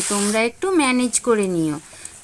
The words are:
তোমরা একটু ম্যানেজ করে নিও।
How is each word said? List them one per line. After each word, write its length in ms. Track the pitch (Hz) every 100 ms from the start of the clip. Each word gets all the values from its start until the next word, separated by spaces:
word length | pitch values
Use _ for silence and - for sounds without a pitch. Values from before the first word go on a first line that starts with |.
| -
তোমরা 300 | 202 202 220 233
একটু 180 | - 381 370
ম্যানেজ 340 | 269 247 247 - 247
করে 200 | 220 196 175
নিও। 220 | 156 147 - - - -